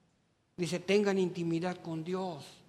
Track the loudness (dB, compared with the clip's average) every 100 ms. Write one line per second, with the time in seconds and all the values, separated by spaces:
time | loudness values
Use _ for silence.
0 | _ _ _ _ _ -6 -4 -2 2 4
1 | 4 4 2 0 0 0 -2 -4 -6 -6
2 | -4 -4 -4 -8 -14 -20